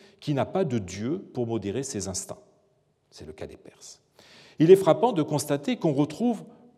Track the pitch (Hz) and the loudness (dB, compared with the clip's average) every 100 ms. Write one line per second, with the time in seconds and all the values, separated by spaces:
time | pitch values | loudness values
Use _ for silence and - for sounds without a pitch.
0 | - - - 139 127 190 180 120 90 98 | -20 -12 -4 -2 -2 -2 -2 -2 -6 -8
1 | 117 180 202 - 117 113 101 98 139 104 | -6 -6 -8 -6 -4 -4 -4 -6 -6 -8
2 | 92 90 - - _ _ _ _ _ _ | -8 -8 -10 -16 _ _ _ _ _ _
3 | _ - 78 - 73 - - - - - | _ -20 -18 -16 -16 -16 -20 -20 -20 -20
4 | _ _ - - - - 160 190 175 151 | _ _ -20 -20 -10 2 8 8 8 4
5 | 233 185 147 147 139 143 190 247 170 139 | 2 2 -2 -2 -2 -4 -2 -2 0 2
6 | 147 - 240 202 - - - | 0 0 -2 -2 -8 -20 -20